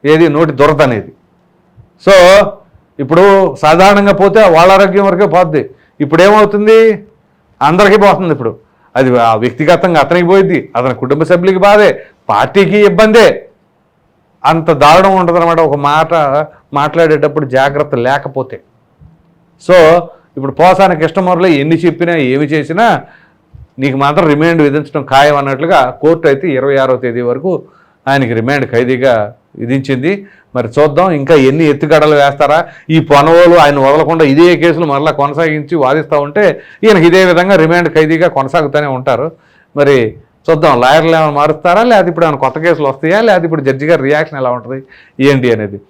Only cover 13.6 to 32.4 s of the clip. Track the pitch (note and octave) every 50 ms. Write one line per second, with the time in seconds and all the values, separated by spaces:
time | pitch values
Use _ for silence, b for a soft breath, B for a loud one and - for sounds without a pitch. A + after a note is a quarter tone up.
13.6 | _ _ _ _ _ _ _ _ _ _ _ _ _ _ _ _ - C#3+ D#3+ E3
14.6 | D#3 E3 D#3+ C3+ D3 D3 D#3+ F3+ F#3+ G3 F#3+ F#3 F3+ E3+ E3+ F3 E3 E3+ E3 D#3+
15.6 | E3 D3+ C#3 C#3+ C#3+ C#3+ D3 D#3 D#3+ D#3+ E3+ E3 D3+ C#3 C3+ D3 D#3 D3 b b
16.6 | b _ - C#3+ C#3+ D#3+ - E3+ E3 D#3+ D#3 C#3+ C#3+ D3+ C#3 D#3 D3 B2+ B2 C3
17.6 | C3+ C#3+ C#3 C#3+ D3 C#3+ D3 B2 A#2 B2+ C#3 C#3+ - C3+ C3+ C#3 B2+ - - -
18.6 | _ _ _ _ _ _ _ _ - - _ _ _ _ _ _ _ _ _ _
19.6 | _ - F3+ F3+ E3 D#3 E3 F3 E3+ B B B B B B C#3+ C3+ C3+ C3 -
20.6 | D#3+ F3+ F#3 - G3 F#3+ F3+ D3+ D#3 D3+ - G3 F#3 F3+ F3+ E3 F3+ F#3+ D#3+ C#3
21.6 | C#3 D#3 E3 E3 D#3 F3 D3+ - F3 E3+ E3+ D#3+ C#3 B2 C3 C#3 D3+ C3+ D3+ D#3
22.6 | C#3 - E3 F#3 A#3 A#3 F#3 B2+ - b b b b b b b _ _ _ -
23.6 | - _ _ - C3 C#3+ C3 C3+ C#3+ C#3+ D3 E3 F3+ D#3+ D3 C#3+ D#3 E3 E3+ E3
24.6 | D3+ C#3+ C3+ D3+ D3+ D3 _ D#3 C3+ G#2 C3 C3+ C#3+ D3 D3 C#3+ C#3 C#3 C3+ B2+
25.6 | D3+ E3 F#3 D3+ C3 B2 B2+ - - D3+ E3+ E3 E3 D#3 C#3 C#3 C#3 F3+ C#3+ B2+
26.6 | C3 C#3 C#3 C3+ C3 C3 C3 A#2+ B2+ B2 A#2 A#2+ B2 A#2+ B2 C3 D#3 F#3+ F3+ -
27.6 | b b b b b b b b _ C3+ C#3 C#3 C3+ A2+ A#2 A2 A2+ B2 C#3+ C#3+
28.6 | C3 - - A#2 B2+ B2 C3 B2 B2+ C3+ A#2+ A2 G#2 G#2 A#2 _ _ _ _ -
29.6 | A2+ A#2 C3 C3+ C3+ C#3 C3+ B2 B2+ E3+ G3 G3+ G3+ B B B B B _ B2+
30.6 | A#2+ A2 - D3 D3 D3+ C#3 D3+ F3+ F#3+ F3 C#3+ C#3 C3+ E3 D3 C3 C3 C#3 D#3
31.6 | E3 D3+ C#3+ C#3+ - D3+ D3+ D#3 D3+ D3+ D3+ D3 C#3+ C#3 C#3 C#3+